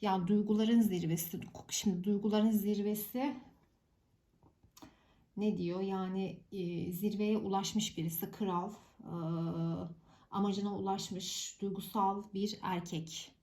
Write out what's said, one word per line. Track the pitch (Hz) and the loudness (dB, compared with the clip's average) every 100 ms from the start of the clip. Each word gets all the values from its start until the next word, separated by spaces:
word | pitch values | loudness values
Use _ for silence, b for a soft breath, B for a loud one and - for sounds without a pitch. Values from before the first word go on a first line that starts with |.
Yani | 208 190 175 | 2 4 4
duyguların | 208 214 214 220 233 | 4 6 4 6 8
zirvesi. | 214 180 170 165 - 190 - - - | 6 4 2 0 0 -8 -10 -12 -6
Şimdi | - - 180 185 | -2 0 2 2
duyguların | 202 208 214 220 | 2 4 4 6
zirvesi | 214 196 208 202 208 - 247 285 - - - _ _ _ _ _ _ _ _ _ _ _ - - B B B B - | 4 2 0 0 -2 -4 -2 -2 -4 -12 -20 _ _ _ _ _ _ _ _ _ _ _ -20 -20 B B B B -4
ne | 214 175 | 0 0
diyor? | 170 180 | 0 -2
Yani, | 196 190 185 190 190 - - | -2 -2 -2 -2 -4 -6 -10
e, | 202 175 170 165 | -6 -4 -2 -4
zirveye | 175 208 202 208 214 | -2 -2 0 0 0
ulaşmış | 196 196 196 214 208 - | 0 -2 0 -2 -2 -2
birisi, | 165 160 180 | -4 -4 -6
kral, | - 202 175 196 - - - - | -4 -2 0 -2 -8 -18 -20 -10
e, | 170 160 165 165 170 165 165 175 170 B B B | -6 -4 -2 -2 -2 -2 -2 -6 -10 B B B
amacına | 202 202 196 202 196 | -2 0 0 -2 -2
ulaşmış, | 196 196 - 185 - - - - | -2 -2 -4 -6 -6 -6 -8 -6
duygusal | 196 185 165 220 196 202 208 190 | -6 -4 -4 0 2 0 -4 -4
bir | 208 - | -4 -4
erkek. | - 180 175 165 160 - - - | -4 -4 -2 -6 -6 -10 -14 -18